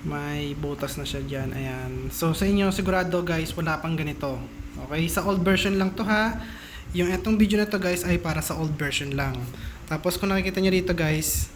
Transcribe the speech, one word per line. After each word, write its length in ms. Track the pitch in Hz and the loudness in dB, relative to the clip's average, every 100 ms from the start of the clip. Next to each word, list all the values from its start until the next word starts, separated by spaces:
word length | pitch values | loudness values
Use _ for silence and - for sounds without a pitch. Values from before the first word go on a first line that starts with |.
may 500 | 156 147 147 147 147 | -4 -6 -4 -4 -4
butas 460 | 143 147 139 139 - | -4 -6 -4 -6 -6
na 80 | 139 | -6
siya 160 | 139 | -6
dyan, 320 | 135 139 135 131 | -4 -4 -4 -4
ayan. 560 | 135 131 127 127 135 | -4 -4 -6 -6 -6
So 240 | - 165 156 | -2 0 2
sa 100 | - | 4
inyo 220 | 202 196 | 4 4
sigurado 540 | 196 190 185 175 175 | 2 2 2 2 0
guys, 320 | 175 165 160 - | 2 0 -2 -2
wala 240 | 165 156 | -2 -2
pang 160 | 160 160 | 0 -2
ganito, 420 | 151 143 143 127 123 - - 151 131 | -2 -2 -4 -4 -8 -10 -12 -10 -4
okay? 220 | 151 165 | 0 0
Sa 160 | 170 | 0
old 180 | 185 190 175 | 2 2 4
version 320 | 190 196 196 | 4 4 2
lang 160 | 190 190 | 2 0
to 80 | |
ha, 320 | 214 214 220 233 - - - - - | 2 2 2 -2 -8 -12 -14 -16 -6
yung 180 | 175 175 | 0 2
etong 300 | 185 220 214 | 2 2 4
video 180 | 208 208 | 6 4
na 80 | 208 | 2
to 140 | 208 | 0
guys 240 | 180 175 | 0 0
ay 160 | 175 170 | 2 0
para 240 | 170 156 | 2 -2
sa 160 | 156 160 | -2 -2
old 160 | 156 151 | -2 -2
version 400 | 143 139 139 139 | -2 -2 -2 -2
lang. 240 | 139 127 127 - - - - | -2 -2 -6 -8 -10 -12 -6
Tapos 320 | 156 180 175 | -2 0 0
kung 100 | 196 | 0
nakikita 300 | 190 190 185 | 2 2 2
nyo 100 | 190 | 4
dito 220 | 185 185 | 4 4
guys 560 | 175 156 156 156 - - | 2 2 2 2 0 -2